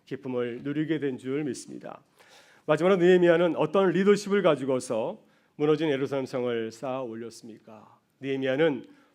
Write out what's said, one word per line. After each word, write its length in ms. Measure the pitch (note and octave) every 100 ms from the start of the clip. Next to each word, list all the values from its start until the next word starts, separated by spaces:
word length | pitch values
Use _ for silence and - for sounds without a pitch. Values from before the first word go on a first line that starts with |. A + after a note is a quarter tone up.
| -
기쁨을 560 | C3 C3 B2 A#2+ A#2+
누리게 360 | C#3 C#3+ D3+ D#3
된 180 | C#3 B2
줄 260 | B2 C#3 D3+
믿습니다. 560 | A2 - B1 - - _ _ _ - _ _ -
마지막으로 340 | D3+ F3+ G3
느헤미야는 560 | F3 F#3 F3 E3 F3 B2
어떤 360 | D3+ G3 F#3+
리더십을 500 | E3 G3 G3+ G3 G3+
가지고서 800 | F3 C#3+ C3+ B2+ - A2+ C3+ G#3+ _ _ _ -
무너진 340 | D3 D3+ D#3+
예루살렘 360 | C3+ C3+ C#3 C3
성을 460 | C3+ B2 A#2 A2
쌓아 300 | A2 C3+ C3
올렸습니까? 960 | B2+ A2+ A#2 - A#2 G#2 - A2 G#2+ _ _ _
느헤미야는 640 | C3+ C3+ C3+ C3 D#3+ B2 - _ _